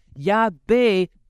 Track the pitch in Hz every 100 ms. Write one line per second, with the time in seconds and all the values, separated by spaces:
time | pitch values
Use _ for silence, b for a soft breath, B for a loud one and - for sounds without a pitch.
0 | _ 139 160 220 226 160 - 240 240 185
1 | 175 _